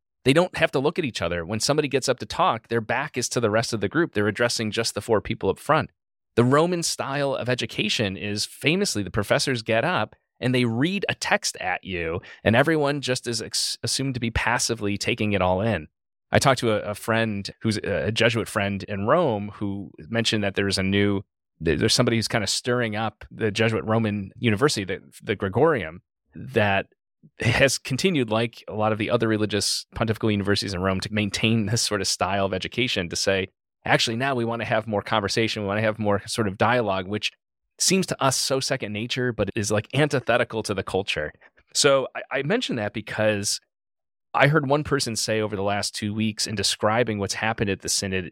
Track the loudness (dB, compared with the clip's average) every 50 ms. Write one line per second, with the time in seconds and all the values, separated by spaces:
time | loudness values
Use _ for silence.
0 | _ _ _ _ 2 2 4 4 4 2 0 0 0 2 2 2 0 0 0 -2
1 | -4 -4 -4 -2 -2 -2 -2 -2 -4 -4 -4 -2 0 0 2 2 0 0 0 0
2 | 0 0 -2 -2 -2 -6 0 2 2 2 2 0 -4 -2 -2 -2 -2 0 -2 -2
3 | -2 -4 -4 -4 -4 -2 -2 0 2 2 4 2 2 0 -2 -2 -2 0 0 0
4 | 0 0 2 0 0 0 2 2 2 2 2 0 -4 -4 -2 -2 -2 -2 -4 -6
5 | -2 0 0 0 2 -2 -6 -2 0 -2 -2 -2 0 0 2 2 0 -2 _ _
6 | _ _ _ _ _ _ 2 4 4 6 6 4 4 4 2 0 -2 -2 -4 -4
7 | -4 -4 -2 -2 -2 -2 -2 -2 -2 -2 -2 -2 -2 -6 -4 -2 -2 -2 0 0
8 | 0 -2 -2 -4 -6 -6 -4 -4 -4 -6 -6 -4 0 0 2 2 0 0 -2 -4
9 | -4 -4 -2 -2 2 2 2 2 2 0 -2 -2 0 0 0 2 2 0 0 -2
10 | -2 -4 -8 _ _ _ _ -4 -2 0 2 2 2 2 2 2 0 0 0 -2
11 | -2 -4 -4 -4 0 0 0 0 0 -4 -6 -6 -4 -4 -4 -4 -6 -6 -6 -4
12 | -4 -2 -4 -4 -6 -10 -10 -2 2 4 6 6 6 4 4 2 2 0 0 -2
13 | -2 -2 -2 -2 -2 -4 -4 -4 -4 -4 -4 -4 -4 -4 -4 -4 -4 -4 -2 -2
14 | -2 -2 -2 -2 -2 -2 -2 0 0 2 0 2 0 0 -2 -2 -2 -2 -2 -2
15 | 0 -2 0 0 0 0 2 2 2 2 2 2 2 0 0 -2 -2 -8 _ _
16 | _ _ _ _ _ 0 2 4 4 4 2 2 2 0 0 0 -2 -4 -8 -6
17 | -2 0 0 0 0 0 -4 -6 -8 -10 -10 _ -2 -2 -2 -2 -2 -2 -2 -2
18 | 0 0 0 2 2 2 2 2 -2 -2 0 0 0 0 -2 -4 -6 -6 -6 -4
19 | 0 2 2 4 2 2 0 -2 -4 -8 -8 -6 -6 -6 -6 -6 -8 -12 -14 -16
20 | -10 -4 -2 0 0 2 2 0 0 0 0 0 0 0 0 0 0 2 4 4
21 | 4 2 2 -2 -4 _ _ _ _ _ _ -4 0 0 2 2 2 2 4 4
22 | 4 2 2 0 0 0 -2 -2 0 0 -2 -2 -2 -2 -2 0 0 -2 -2 -2
23 | -4 -4 -6 -8 -18 -16 -8 -4 -2 -2 2 2 2 2 2 0 0 2 2 2
24 | 2 2 0 -2 -4 -8 -8 -2 2 2 2 4 4 2 2 0 -4 -4 -6 -8
25 | -10 -14 -20 -12 -4 -4 -4 -2 -2 -2 2 4 4 4 2 2 -2 -6 -10 -12
26 | -18 _ _ _ _ _ -18 -16 -8 -2 2 2 4 4 4 2 0 _ _ _
27 | _ _ _ _ _ -18 _ -2 0 2 4 4 4 4 2 0 -6 -6 -4 0
28 | 0 2 2 2 0 0 0 0 0 -2 -6 -10 -14 -8 -4 0 0 0 0 0
29 | 0 0 2 2 2 2 2 2 0 0 0 0 0 0 -2 -4 -6 _ -4 -2
30 | 0 0 0 0 2 2 2 2 2 2 0 0 0 -2 -2 0 0 0 0 0
31 | -2 -2 -2 0 -2 0 -2 0 2 2 2 2 2 0 0 0 0 0 -2 -2
32 | -2 -2 -2 0 0 0 0 0 0 0 0 -2 -4 -4 -2 -2 -2 0 0 -2
33 | -2 -2 -2 -2 0 0 2 0 0 -4 _ _ _ _ _ _ 0 2 2 2
34 | 2 0 -2 -2 -2 -2 0 0 -2 -2 -2 -4 -2 0 0 0 0 0 -2 -2
35 | -2 0 0 0 0 0 0 0 0 0 -2 -4 -4 -2 -2 0 0 0 0 0
36 | 0 0 0 0 -2 -4 -4 -2 -2 -2 0 0 2 2 2 2 0 0 -2 -2
37 | -4 -4 -6 -4 -4 -6 -8 _ _ _ _ _ _ _ _ -2 0 2 2 2
38 | 0 -2 -2 0 0 0 0 0 -2 -2 -2 -2 -2 -2 -4 -4 -4 -6 -6 -6
39 | -6 -4 -4 -2 -2 -2 0 -2 -2 -2 -2 -2 -2 0 0 0 -2 -2 0 0
40 | 0 2 2 0 0 2 2 2 2 0 -4 -6 -4 -4 -2 -4 -4 -2 -2 -2
41 | -2 -2 -4 -4 -4 -6 -8 _ -20 -20 _ _ _ _ -2 2 4 4 4 4
42 | 2 -2 -8 -12 -10 -6 -6 -4 -2 -2 -2 -2 -2 -2 -4 -2 -4 -4 -4 -6
43 | -8 -6 -2 2 2 2 2 2 0 -2 -4 -4 _ _ _ _ _ _ _ _
44 | _ _ _ _ _ _ 2 4 4 6 6 4 2 2 0 0 0 0 -2 -2
45 | -2 -2 -4 -4 -2 0 0 0 0 -2 -2 -2 -2 0 0 -2 -2 -4 -6 -4
46 | -4 -4 -2 0 -2 -2 -2 -2 -4 -4 -2 -2 -2 -2 -2 0 2 2 4 2
47 | 2 0 0 -2 -2 -2 -2 -2 -2 -2 0 0 0 -2 -2 -2 -2 -4 -2 -2
48 | -2 -2 -2 -4 -4 -6